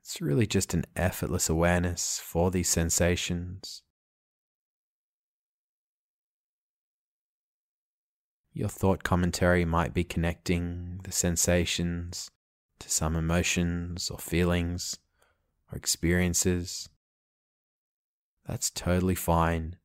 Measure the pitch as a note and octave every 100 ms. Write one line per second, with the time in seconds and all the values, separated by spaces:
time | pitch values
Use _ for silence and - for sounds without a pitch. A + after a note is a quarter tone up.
0 | - - D#3+ C#3+ G#2+ G2 - E2+ - -
1 | F2+ - - F2 - E2 E2+ F2 F2 E2+
2 | - - - E2 F#2 F#2 F2 - E2 -
3 | F2 F2 - F2+ F2+ F#2+ - - _ _
4 | _ _ _ _ _ _ _ _ _ _
5 | _ _ _ _ _ _ _ _ _ _
6 | _ _ _ _ _ _ _ _ _ _
7 | _ _ _ _ _ _ _ _ _ _
8 | _ _ _ _ _ - G#2 - G2 F#2
9 | - F2+ F2+ - F2+ F2 E2+ E2 E2 -
10 | E2+ - E2+ E2+ - F2 F2 F2 F2+ F#2
11 | F#2+ - F2+ E2+ - F2+ E2 - F2 E2+
12 | E2+ F2 - _ _ _ _ _ - -
13 | D#2+ E2 D#2+ F2 E2+ - F2 F2 F2 E2+
14 | - - - E2 F2 F2 E2+ F2 - -
15 | _ _ _ _ _ _ _ C#2+ - -
16 | E2 F2+ F2+ E2+ F#2+ F2+ F2 - - _
17 | _ _ _ _ _ _ _ _ _ _
18 | _ _ _ _ - - - - - F2+
19 | F#2 F2 - E2+ E2 E2 D#2+ F2